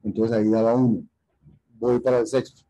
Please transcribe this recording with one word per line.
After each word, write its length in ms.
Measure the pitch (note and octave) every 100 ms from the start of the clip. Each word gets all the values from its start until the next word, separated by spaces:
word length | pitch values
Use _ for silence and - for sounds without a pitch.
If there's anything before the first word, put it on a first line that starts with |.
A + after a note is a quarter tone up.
Entonces, 340 | A2 A2 A2+ A2+
ahí 120 | G#2+
daba 260 | A2 A2+
uno. 320 | B2 B2+ G2 - _ _ _ - _ _ A2+
Voy 220 | A#2+ B2
para 200 | B2+ B2
el 60 | A2
sexto. 360 | C3 B2+ _